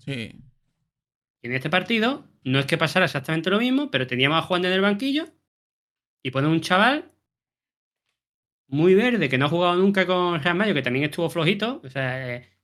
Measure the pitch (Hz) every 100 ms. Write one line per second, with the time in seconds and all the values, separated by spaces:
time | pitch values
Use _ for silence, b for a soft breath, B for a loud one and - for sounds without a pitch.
0 | - 135 110 - - _ _ _ _ _
1 | _ _ _ _ 120 131 156 180 185 226
2 | 226 285 - _ 131 131 135 160 160 185
3 | 170 143 135 160 165 208 247 262 285 131
4 | 127 123 135 160 156 180 180 185 202 202
5 | 269 285 349 _ _ _ _ _ _ _
6 | _ _ 135 135 147 160 160 185 226 294
7 | - _ _ _ _ _ _ _ _ _
8 | _ _ _ _ _ _ _ 139 175 190
9 | 247 233 147 131 135 170 175 175 196 196
10 | 180 180 180 170 175 175 214 151 127 127
11 | 147 - 165 170 156 202 220 277 131 135
12 | 131 131 127 123 - _